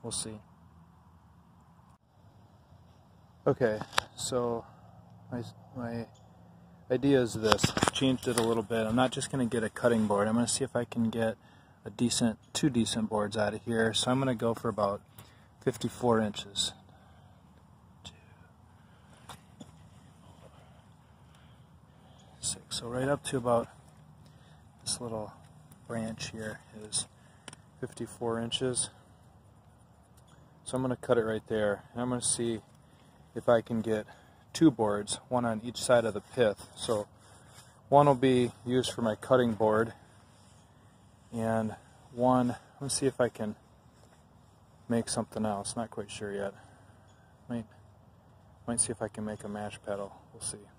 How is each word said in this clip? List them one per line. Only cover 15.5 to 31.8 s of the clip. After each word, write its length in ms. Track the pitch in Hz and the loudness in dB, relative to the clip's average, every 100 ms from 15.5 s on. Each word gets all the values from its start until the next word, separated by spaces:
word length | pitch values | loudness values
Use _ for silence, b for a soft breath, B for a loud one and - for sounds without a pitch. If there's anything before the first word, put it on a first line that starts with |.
| B | B
fifty-four 580 | - - 120 - 123 113 | -4 -2 -6 -2 2 4
inches. 540 | 107 101 101 98 - - - b b b b b b - - - - - | 2 -4 -10 -4 -4 -6 -20 b b b b b b -20 -20 -20 -20 -20
Two, 80 | - - - - - - - B B B B B B - - - - - - - - - - - - - - - - - - - - - - - - - - - - - - - | -20 -20 -20 -20 -20 -20 -20 B B B B B B -20 -20 -20 -20 -20 -20 -20 -20 -20 -20 -20 -20 -20 -20 -20 -20 -20 -20 -20 -20 -20 -20 -20 -20 -20 -20 -20 -20 -20 -20 -10
six. 360 | - - - - | -8 -8 -10 -10
So 100 | 120 | -6
right 200 | 123 135 | -2 0
up 160 | 143 - | 0 -2
to 120 | 135 | -2
about 320 | 123 117 117 - - - - - B B B B B - | 2 2 2 -12 -20 -20 -20 -20 B B B B B -16
this 200 | - - | -10 -8
little 320 | 120 110 104 - - - - - - | -6 -8 -8 -14 -20 -20 -20 -20 -8
branch 440 | 117 113 110 - | -6 -6 -6 -10
here 300 | 113 110 107 - 110 | -8 -10 -10 -16 -18
is 220 | 107 107 - B B B B B B - | -8 -6 -6 B B B B B B -12
fifty-four 600 | 127 - 117 - 117 113 | -12 -8 -10 -6 -4 -2
inches. 500 | 117 - 131 120 - - - - - - - - - - - - - - - b b b | -4 -2 -2 -2 -6 -10 -20 -20 -20 -20 -20 -20 -20 -20 -20 -20 -20 -20 -20 b b b
So 120 | - 131 | -6 -4
I'm 60 | |
gonna 140 | 131 120 | -2 -4
cut 220 | - 120 | 2 2
it 80 | 110 | 2
right 200 | 110 - | -2 -2
there, 360 | 110 104 101 | 0 0 -2